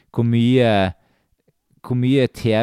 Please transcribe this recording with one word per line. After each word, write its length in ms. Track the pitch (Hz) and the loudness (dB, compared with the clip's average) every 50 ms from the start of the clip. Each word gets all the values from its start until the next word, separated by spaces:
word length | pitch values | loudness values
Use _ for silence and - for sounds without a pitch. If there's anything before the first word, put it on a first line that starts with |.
| _ _ - | _ _ -6
hvor 100 | - 117 | -4 -2
mye 680 | 117 117 117 117 120 127 127 120 113 107 101 95 90 - - _ _ _ _ _ _ _ _ _ _ _ _ _ _ _ _ - | 0 0 0 2 2 2 2 2 2 2 0 0 -2 -4 -10 _ _ _ _ _ _ _ _ _ _ _ _ _ _ _ _ -10
hvor 120 | - 127 123 | -6 -4 -2
mye 280 | 123 127 135 139 127 | 0 0 2 0 0
T 260 | - - - - 117 107 110 | -2 -4 -4 -4 -2 0 0